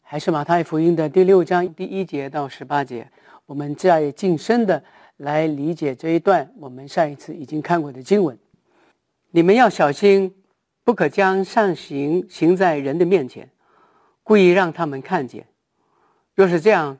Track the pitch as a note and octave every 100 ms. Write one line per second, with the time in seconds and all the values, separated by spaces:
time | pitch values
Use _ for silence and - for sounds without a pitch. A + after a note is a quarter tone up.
0 | - D3+ - D#3 C#3+ F3 D#3+ D#3+ E3 E3
1 | D#3 E3+ F#3 F#3+ E3 F3+ F3+ D#3+ F#3 F#3+
2 | F#3 C#3+ C#3 D3+ C3+ - C3 C#3+ C3 A#2
3 | - _ _ - - C#3+ D3 D3 F#3 E3
4 | D3 - F#3+ D#3 - A#3+ G#3 D3+ - _
5 | _ - C#3+ D3+ D#3+ C#3+ D3+ E3 D3 B2
6 | D#3+ E3 G3 F3 C3+ - C#3 B2+ C#3+ F3
7 | D3+ C#3 - D3+ B2+ D3+ - E3+ D3 B2+
8 | B2+ G#3 D#3+ A2+ _ _ _ _ _ _
9 | _ _ _ E3+ E3+ A3+ A3+ F3+ D3+ C#3+
10 | G3+ G3 F#3 - _ _ _ _ - G#3
11 | D3+ G3 F#3+ F#3+ F#3 A#3 G3+ D#3 - C#3
12 | C#3+ F3+ F3 - D#3+ F3+ F#3 D3 C3+ D#3+
13 | E3+ F#3+ B2+ - C3 _ _ _ _ _
14 | _ _ - G#3+ F3+ F#3 F3 D#3 D#3 C3+
15 | C3 F3+ B2+ G#2 - _ _ _ _ _
16 | _ _ _ - F#3+ F3 F#3+ F#3+ C#3+